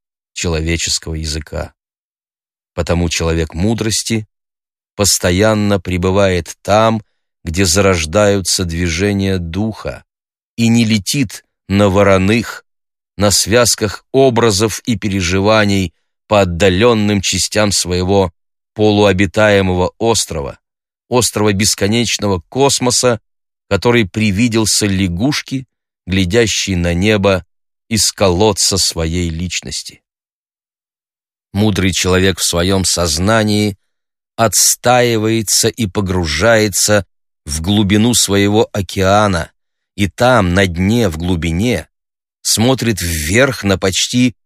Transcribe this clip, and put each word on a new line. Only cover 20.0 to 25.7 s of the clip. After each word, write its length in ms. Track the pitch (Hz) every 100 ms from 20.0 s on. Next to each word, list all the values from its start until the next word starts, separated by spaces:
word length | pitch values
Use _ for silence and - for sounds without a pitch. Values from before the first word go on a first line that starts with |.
| 113 113 - 78 69 - _ _ _ _ -
острова 440 | 123 113 - 107
бесконечного 880 | 98 104 - 101 117 117 - 104 92 -
космоса, 720 | 127 139 - 123 - 127 113 _ _ _ _ -
который 400 | 98 120 120 104
привиделся 800 | - 110 95 123 110 107 - 104
лягушке, 800 | 95 95 85 127 147 - 135 131